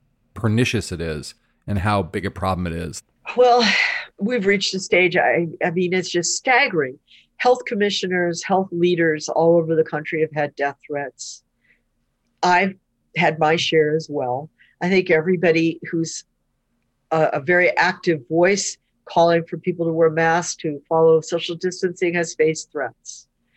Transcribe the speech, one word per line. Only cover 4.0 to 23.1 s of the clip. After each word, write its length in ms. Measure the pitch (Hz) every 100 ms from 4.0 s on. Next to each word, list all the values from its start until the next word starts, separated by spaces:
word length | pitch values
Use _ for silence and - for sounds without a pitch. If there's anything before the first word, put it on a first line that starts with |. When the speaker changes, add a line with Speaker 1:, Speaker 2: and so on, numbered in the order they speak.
| - -
Speaker 2:
we've 260 | 202 247
reached 300 | 190 196 -
a 40 | 190
stage, 360 | - 180 180 170
I, 300 | 120 135 165 -
I 80 | 170
mean, 220 | 170 180
it's 160 | 185 175
just 260 | 175 170
staggering. 640 | - 262 247 277 170 131 135 _ _ _ -
Health 280 | 247 254
commissioners, 800 | - 208 202 202 185 180 175 170
health 260 | - 190 190
leaders 580 | 175 180 170 165 151 -
all 280 | - 165 170
over 180 | 160
the 80 | 160
country 380 | 156 151 156 156
have 100 | 156
had 240 | 147 147
death 220 | - 143 -
threats. 580 | - 143 135 - - - _ _ _ _ _ _ _ _ _ _
I've 320 | 180 180 190 - _ _ _ 170
had 220 | 165 160
my 160 | 156
share 400 | 165 - 160 151
as 120 | 160 156
well. 400 | 147 127 127 156 _ _ -
I 80 | 180
think 200 | 190 180
everybody 720 | 160 165 180 175 160 165 165 -
who's 340 | 170 160 - - _ _ _ _ _ _ _ -
a, 180 | 160 151
a 60 | 147
very 360 | 139 180 175 -
active 500 | 175 185 180 156 -
voice 480 | 165 180 202 - - _ _
calling 380 | - 175 170 170
for 120 | 165 165
people 280 | 185 165
to 60 | 165
wear 180 | 160 160
masks, 460 | 156 165 170 170 -
to 240 | 160 143 -
follow 340 | 160 165 160
social 340 | - 165 -
distancing, 580 | 170 185 180 180 170 175
has 220 | 175 165
faced 360 | - 156 156 -
threats. 560 | 147 120 - -